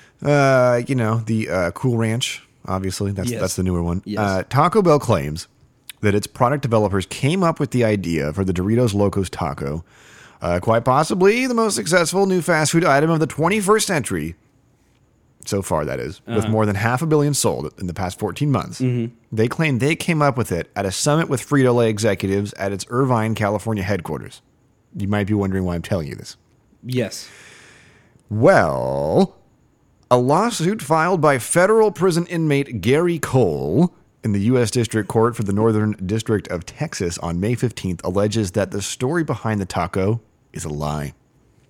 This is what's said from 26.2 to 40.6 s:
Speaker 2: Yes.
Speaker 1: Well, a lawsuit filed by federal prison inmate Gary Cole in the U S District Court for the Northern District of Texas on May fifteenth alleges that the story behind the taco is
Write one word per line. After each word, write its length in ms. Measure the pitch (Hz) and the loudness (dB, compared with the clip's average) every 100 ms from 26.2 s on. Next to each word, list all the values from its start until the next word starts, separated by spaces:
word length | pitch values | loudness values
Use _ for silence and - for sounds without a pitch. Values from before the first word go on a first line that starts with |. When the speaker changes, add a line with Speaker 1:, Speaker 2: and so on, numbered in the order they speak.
| - - _ _ _ _ | -16 -20 _ _ _ _
Speaker 2:
Yes. 460 | 120 127 104 - - - - - - - _ _ _ _ _ | -6 -4 -4 -8 -18 -20 -20 -20 -20 -20 _ _ _ _ _
Speaker 1:
Well, 1080 | 107 147 170 85 65 62 69 73 110 190 - _ _ _ _ _ _ _ | 2 6 6 4 0 -2 -2 0 2 2 -2 _ _ _ _ _ _ _
a 80 | 123 | 2
lawsuit 640 | 127 156 233 220 165 220 | 4 2 0 0 -2 -2
filed 380 | 143 160 170 185 | 0 2 2 2
by 180 | 147 135 | 2 2
federal 520 | - 170 190 220 214 | 0 2 4 4 4
prison 360 | 202 185 165 170 | 2 0 0 -2
inmate 540 | 170 160 139 - 117 | -2 2 0 0 -2
Gary 380 | 92 143 175 170 | 2 2 2 -2
Cole 760 | - 131 101 73 69 101 175 - _ _ | 0 2 2 2 0 2 2 0 _ _
in 100 | 110 | -2
the 80 | 101 | 0
U 180 | 104 127 | 2 2
S 120 | 113 | 2
District 380 | 123 113 110 101 | 0 0 -2 0
Court 280 | 113 113 117 | 2 2 0
for 80 | |
the 80 | 101 | -2
Northern 400 | 101 113 107 107 101 | 2 2 2 0 -2
District 440 | 92 110 113 107 - | -4 -4 0 -2 -2
of 180 | 90 - | -8 -8
Texas 500 | - 156 - 87 - | -8 -8 -4 -4 -4
on 220 | 85 87 | -6 -2
May 140 | 104 | -2
fifteenth 460 | 123 120 - 92 85 | -2 -4 -4 -6 -6
alleges 480 | 87 95 104 110 98 | -4 0 0 0 -2
that 180 | 104 95 | -2 -4
the 120 | 101 | -4
story 420 | - - 127 170 | -8 -6 -2 -2
behind 360 | 156 123 113 107 | -2 -4 -4 -4
the 60 | 92 | -4
taco 540 | 98 85 98 95 113 - _ _ | -4 -4 -2 0 -2 -6 _ _
is 120 | 78 | -12